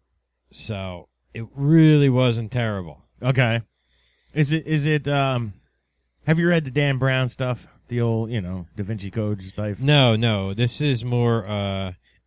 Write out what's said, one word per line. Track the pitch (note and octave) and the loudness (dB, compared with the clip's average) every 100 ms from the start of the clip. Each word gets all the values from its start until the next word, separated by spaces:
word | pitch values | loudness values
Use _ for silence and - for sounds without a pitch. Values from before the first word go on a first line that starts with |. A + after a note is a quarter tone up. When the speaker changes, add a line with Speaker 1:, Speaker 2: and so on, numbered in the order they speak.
| _ _ _ _ _ | _ _ _ _ _
Speaker 1:
So | - - G2+ F#2+ F2 - _ _ | -16 -10 -8 -8 -10 -16 _ _
it | - A2 C#3 | -14 -12 -4
really | C#3 E3 D#3 D3+ C#3 | 4 6 8 6 4
wasn't | B2+ B2+ A#2 G#2+ | 4 2 0 -2
terrible. | B2 A2+ G2+ E2 D2 _ - | -2 -2 -4 -8 -14 _ -6
Speaker 2:
Okay. | B2+ B2+ A#2+ A#2 - _ _ _ _ _ _ | -2 2 2 0 -6 _ _ _ _ _ _
Is | D3+ C#3+ | -2 0
it, | D#3+ D3+ | 0 -2
is | D#3 D3 | -2 0
it, | D3+ C#3 | -2 0
um, | C#3+ C3+ B2 A2+ - _ _ _ _ _ _ - | 0 0 -2 -4 -10 _ _ _ _ _ _ 0
have | D#3+ | 2
you | E3+ | 4
read | E3+ C#3 | 2 0
the | |
Dan | C3 C#3+ C3 | 0 0 2
Brown | C3+ C3 B2+ | 0 0 -2
stuff? | - B2+ A#2+ - _ - | -2 -4 -4 -8 _ -8
The | A#2+ | -2
old, | A#2 A2+ A2+ | 0 0 -2
you | B2 | -4
know, | F2+ F#2 E2+ - | -6 -8 -10 -10
Da | |
Vinci | G2 A2 G2 | -8 -8 -8
Code | A2+ G#2 G#2 | -4 -4 -4
stuff? | F#2 - G#2+ G2 | -8 -8 -6 -2
Speaker 1:
No, | C3+ D3 B2+ A2 | 2 4 4 4
no. | A#2 G#2 F#2+ | 2 0 -2
This | G2+ B2 - | -2 -2 -2
is | D3 A#2+ A#2+ | -2 -2 -2
more, | A#2+ A#2+ A2+ G2+ | 0 2 0 -2
uh, | G#2 G2+ F#2+ F#2+ F2 _ _ | -4 -4 -4 -6 -10 _ _